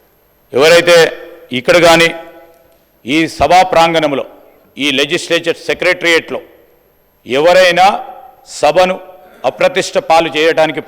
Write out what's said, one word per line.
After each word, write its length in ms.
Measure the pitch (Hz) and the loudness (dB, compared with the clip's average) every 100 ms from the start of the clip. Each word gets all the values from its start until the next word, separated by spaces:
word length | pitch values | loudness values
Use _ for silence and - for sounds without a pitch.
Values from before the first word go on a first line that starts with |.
| _ _ _ _ _ | _ _ _ _ _
ఎవరైతే 460 | 120 156 170 170 170 160 - - - - 123 | -2 2 2 4 4 2 -2 -18 -20 -10 -8
ఇక్కడ 180 | 123 175 165 | 0 2 4
కానీ 220 | 165 165 - - - - _ _ _ _ _ 110 156 | 4 2 -2 -18 -20 -20 _ _ _ _ _ -4 -2
ఈ 20 | 160 - | -2 -2
సభా 240 | 143 180 185 | 2 4 2
ప్రాంగణంలో 520 | 165 165 165 151 135 - - _ _ _ - | 2 2 0 -2 -4 -8 -16 _ _ _ -8
ఈ 120 | 143 131 | -4 -2
లెజిస్లేచర్ 680 | 147 165 - 170 165 143 - | -4 -4 -4 -4 -4 -8 -6
సెక్రటేరియట్లో 720 | 147 175 180 170 165 - 120 - _ _ _ _ _ _ _ 101 131 | -4 -2 -2 0 -2 -2 -12 -14 _ _ _ _ _ _ _ -6 0
ఎవరైనా 480 | 165 185 185 170 190 - - - - _ - - | 2 4 2 2 0 0 -10 -20 -20 _ -18 -4
సభను 380 | 147 170 185 190 - - - - 127 | -2 0 0 -2 -12 -20 -20 -8 -8
అప్రతిష్ట 480 | - 180 190 - 190 - | -2 -2 -2 -4 -4 0
పాలు 180 | 160 165 151 | 0 0 0
చేయడానికి 440 | 160 160 160 151 | 0 0 -2 -4